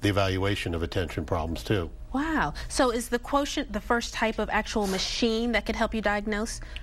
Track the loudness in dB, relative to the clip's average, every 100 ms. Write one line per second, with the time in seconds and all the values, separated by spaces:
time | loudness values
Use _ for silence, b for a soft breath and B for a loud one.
0 | 2 4 4 2 2 0 -2 -2 -2 0
1 | -2 -2 -2 -2 -2 -2 0 0 0 -8
2 | -4 -2 0 2 0 B B 2 4 2
3 | -2 -4 0 0 2 -2 -2 -2 0 0
4 | 0 0 0 0 0 0 0 0 0 0
5 | -2 0 2 2 2 2 0 0 0 0
6 | 0 0 0 -2 -2 -6 B B